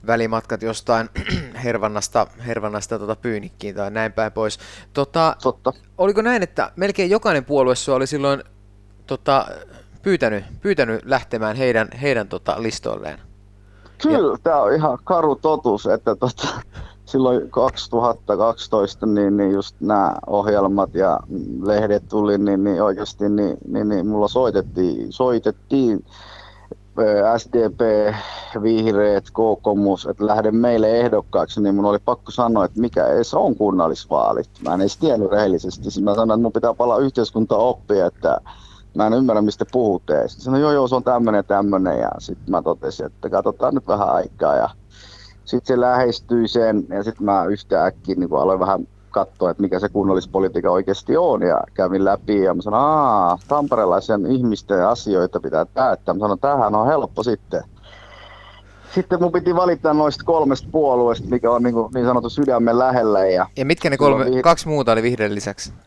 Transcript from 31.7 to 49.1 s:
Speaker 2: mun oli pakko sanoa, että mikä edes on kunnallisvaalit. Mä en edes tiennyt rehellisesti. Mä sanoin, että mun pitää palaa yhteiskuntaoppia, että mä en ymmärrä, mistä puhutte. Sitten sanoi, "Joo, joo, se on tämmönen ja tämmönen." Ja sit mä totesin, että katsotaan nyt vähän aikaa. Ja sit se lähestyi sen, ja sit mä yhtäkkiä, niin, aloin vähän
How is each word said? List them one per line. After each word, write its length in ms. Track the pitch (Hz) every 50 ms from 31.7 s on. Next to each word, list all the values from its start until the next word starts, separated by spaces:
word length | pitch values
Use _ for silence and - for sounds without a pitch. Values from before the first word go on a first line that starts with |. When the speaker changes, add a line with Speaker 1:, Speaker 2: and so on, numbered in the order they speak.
| 98
Speaker 2:
mun 100 | 101 101
oli 140 | 104 101 101 -
pakko 260 | - 123 - - -
sanoa, 340 | - - 123 117 113 110 95
että 160 | - - 107
mikä 260 | 117 117 - - 78
edes 280 | 62 71 104 117 - -
on 220 | 160 220 180 123
kunnallisvaalit. 920 | - 104 101 95 90 85 80 78 - - - 78 71 58 53 53 - - - - - -
Mä 100 | - 82
en 60 | 92
edes 160 | 95 101 -
tiennyt 340 | - - 160 131 110 104 95
rehellisesti. 680 | 101 104 107 98 92 82 - 92 90 - - 101 98 98 101
Mä 120 | 101 101
sanoin, 160 | 110 113 113
että 120 | 110 113 117
mun 100 | 113 110
pitää 220 | 117 - 120 113
palaa 240 | - 123 123 117 107
yhteiskuntaoppia, 1080 | 139 135 131 - 117 101 - 113 113 - 120 104 113 127 120 - - - 104 98 90
että 340 | 87 - - - 82 64 - - - - - - - - - - - -
mä 100 | 78 104
en 60 | 110 113
ymmärrä, 300 | 127 135 123 110 107 104
mistä 220 | 104 101 - 113 - -
puhutte. 560 | 127 123 107 95 87 - - 76 73 62 -
Sitten 160 | - - -
sanoi, 160 | 127 131 135
"Joo, 120 | 147 151 147
joo, 160 | 143 131 120
se 60 | 127
on 100 | 127 117
tämmönen 340 | 120 127 120 117 113 104 104
ja 40 | 98
tämmönen." 560 | - 101 98 101 101 101 95 92 90 76 58
Ja 100 | 58 50 - -
sit 200 | - - - - - -
mä 140 | 90 85 -
totesin, 440 | 80 85 - - - - - 78
että 240 | 76 - - - 92
katsotaan 440 | 87 95 101 107 104 - 123 131 139
nyt 140 | 135 - -
vähän 200 | - 104 101 -
aikaa. 480 | 64 85 90 - - - - 73 71
Ja 140 | 67 55 - - - - - - - - - - - - - - - -
sit 220 | - - 123 -
se 140 | - 131 123
lähestyi 680 | 123 123 123 123 127 123 117 - - - 120 120 117 107
sen, 380 | - 120 117 110 110 107 - -
ja 140 | 90 101 101
sit 180 | 110 110 -
mä 240 | 101 101 101 95 87
yhtäkkiä, 680 | 87 104 104 - - 98 87 80 95 - - - - 95
niin, 180 | 90 90 82 78
aloin 280 | 69 71 92 95 92
vähän 280 | 90 95 98 90 - - - - - -